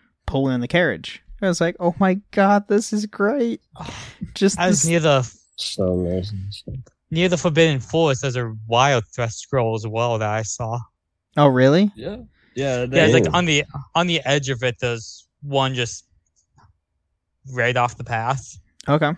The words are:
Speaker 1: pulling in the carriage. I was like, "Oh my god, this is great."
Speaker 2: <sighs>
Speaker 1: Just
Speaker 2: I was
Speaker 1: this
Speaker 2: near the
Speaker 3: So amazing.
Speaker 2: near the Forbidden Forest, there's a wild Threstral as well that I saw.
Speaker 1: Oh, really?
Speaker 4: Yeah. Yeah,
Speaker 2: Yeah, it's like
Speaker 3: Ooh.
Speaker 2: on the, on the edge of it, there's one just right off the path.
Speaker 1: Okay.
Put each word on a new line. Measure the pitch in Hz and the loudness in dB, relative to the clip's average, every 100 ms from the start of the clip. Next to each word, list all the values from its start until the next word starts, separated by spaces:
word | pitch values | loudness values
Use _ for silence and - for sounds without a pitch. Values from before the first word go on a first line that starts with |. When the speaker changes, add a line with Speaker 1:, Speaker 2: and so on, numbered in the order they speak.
| _ _ - | _ _ -6
Speaker 1:
pulling | 135 135 127 | -2 0 -2
in | |
the | 123 | 0
carriage. | 175 170 87 - - - - | 0 0 -2 -8 -18 -18 -4
I | 190 | -2
was | 170 | 0
like, | 170 - | -2 -2
"Oh | 175 170 | -2 2
my | 190 190 - | 2 0 -2
god, | - 196 202 202 | 2 4 4 2
this | 208 220 | 0 0
is | 214 208 | -4 -4
great." | - 202 277 233 226 _ - | -2 0 0 -2 -4 _ -16
Speaker 2:
<sighs> | - - - - - | -14 -14 -16 -14 -12
Speaker 1:
Just | - 196 - | 0 0 2
Speaker 2:
I | 180 | 0
was | - | 2
Speaker 1:
this | 170 | 2
Speaker 2:
near | 170 | 2
the | 156 135 120 - _ - | 4 2 2 -8 _ -12
Speaker 3:
So | - - 90 | -10 -2 0
amazing. | 90 87 92 101 101 98 104 - 135 - _ - | 0 0 -2 -4 -8 -10 -12 -14 -14 -16 _ -8
Speaker 2:
near | 160 180 | 0 0
the | 170 | 0
Forbidden | 180 156 165 135 | 0 4 4 2
Forest, | - 165 160 127 | -2 0 2 2
there's | 139 123 | -2 -4
a | 117 107 110 | -6 -8 0
wild | 113 139 127 107 | 4 4 4 -2
Threstral | - 117 - - 139 113 | -6 -6 -6 -4 -2 0
as | 110 110 | -2 -4
well | 113 120 113 | -2 -2 0
that | 107 | -2
I | 107 | -4
saw. | 110 - 113 120 113 _ _ _ _ - | -6 -8 -8 -8 -10 _ _ _ _ 4
Speaker 1:
Oh, | 147 | 4
really? | 127 131 156 202 110 | 6 6 6 2 -2
Speaker 4:
Yeah. | 143 208 240 _ _ | -12 -12 -16 _ _
Yeah, | 127 135 123 123 | -6 -2 -2 0
Speaker 2:
Yeah, | 135 156 | 2 4
it's | |
like | - 98 | 4 2
Speaker 3:
Ooh. | 175 | 0
Speaker 2:
on | 175 | 2
the, | 147 - 143 - | 0 0 -8 -4
on | 165 175 | -2 0
the | 165 127 | 0 0
edge | 147 135 | -2 -2
of | 120 | -4
it, | 127 120 | -4 -4
there's | 127 117 107 - _ _ | -6 -6 -10 -20 _ _
one | 143 135 131 | -4 -2 0
just | 127 117 - _ _ _ _ _ _ _ _ _ _ _ _ _ _ 131 | -2 -6 -8 _ _ _ _ _ _ _ _ _ _ _ _ _ _ -12
right | 127 117 123 | -2 0 0
off | 120 - | -2 -4
the | |
path. | 120 113 117 135 - - _ _ - | -6 -4 -2 -4 -6 -20 _ _ 0
Speaker 1:
Okay. | 151 147 | 0 0